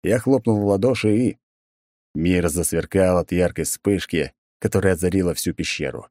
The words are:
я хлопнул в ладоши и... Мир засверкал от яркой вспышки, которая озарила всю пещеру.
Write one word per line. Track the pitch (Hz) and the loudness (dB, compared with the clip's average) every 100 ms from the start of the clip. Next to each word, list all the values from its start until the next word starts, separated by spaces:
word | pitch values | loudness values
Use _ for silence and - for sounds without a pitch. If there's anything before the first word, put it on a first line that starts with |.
я | 90 113 | 0 -2
хлопнул | 131 135 117 104 | 0 0 2 0
в | 101 | 2
ладоши | 98 120 127 107 107 | 2 0 0 0 2
и... | 120 - _ _ _ _ _ _ _ | 0 -4 _ _ _ _ _ _ _
Мир | 78 82 90 85 | -2 2 2 2
засверкал | 78 82 82 - 98 92 90 | -2 -2 -2 -2 2 4 2
от | 80 | 0
яркой | 87 87 87 | 0 0 0
вспышки, | 78 - - 98 - 85 69 _ _ _ | -6 -4 0 -2 -2 -4 -4 _ _ _
которая | 107 - 95 | -2 2 2
озарила | 90 90 95 90 | 2 0 2 0
всю | 80 - | -2 -4
пещеру. | 82 85 - 71 64 - | -4 -6 -4 -6 -8 -16